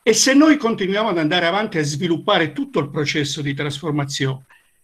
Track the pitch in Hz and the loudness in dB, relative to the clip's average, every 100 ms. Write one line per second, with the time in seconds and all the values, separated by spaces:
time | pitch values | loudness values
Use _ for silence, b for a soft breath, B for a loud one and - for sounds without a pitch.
0 | 240 220 269 277 311 294 226 214 185 202 | 2 4 4 6 6 4 0 -2 -2 0
1 | 220 180 156 180 170 196 220 160 147 147 | 0 0 0 2 2 0 -2 -2 -2 -2
2 | 180 160 - 196 156 151 277 - 143 156 | -2 -2 0 0 0 -4 -4 -4 -2 -4
3 | 147 160 139 160 143 139 147 139 165 147 | -2 -2 -4 -6 -6 -6 -6 -6 -4 -4
4 | 139 - 135 131 _ b b b | -4 -2 -4 -4 _ b b b